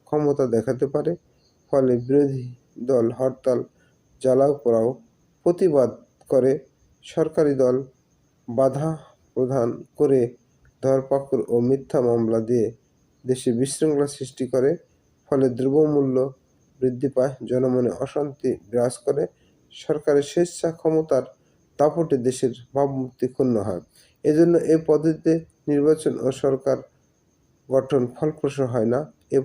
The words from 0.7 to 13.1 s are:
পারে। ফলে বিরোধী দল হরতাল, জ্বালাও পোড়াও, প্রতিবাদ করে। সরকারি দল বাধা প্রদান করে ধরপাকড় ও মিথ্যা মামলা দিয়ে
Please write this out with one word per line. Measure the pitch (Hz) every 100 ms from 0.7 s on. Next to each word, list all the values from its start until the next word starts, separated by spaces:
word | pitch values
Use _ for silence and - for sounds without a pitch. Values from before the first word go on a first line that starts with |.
| 123 139
পারে। | 147 151 175 _ _ _ _ _
ফলে | 139 131 120
বিরোধী | 123 143 143 131 123 123 _ -
দল | 123 127 117
হরতাল, | - 131 - 131 120 - _ _ _ _ -
জ্বালাও | 131 127 143
পোড়াও, | 143 120 113 117 135 _ _ _ _
প্রতিবাদ | 175 175 185 143 117 - _ _ -
করে। | 131 131 151 - _ _ _
সরকারি | - 165 156 165 147
দল | 131 127 127 139 _ _ _ _ _ -
বাধা | 117 135 139 160 156 - _ _
প্রদান | 117 127 135 117 - - -
করে | 147 135 117 - _ _ _ _
ধরপাকড় | 131 135 135 139 139 127 -
ও | 117
মিথ্যা | 120 135 - 143
মামলা | 120 117 113 113
দিয়ে | 113 123 107 120 _ _ _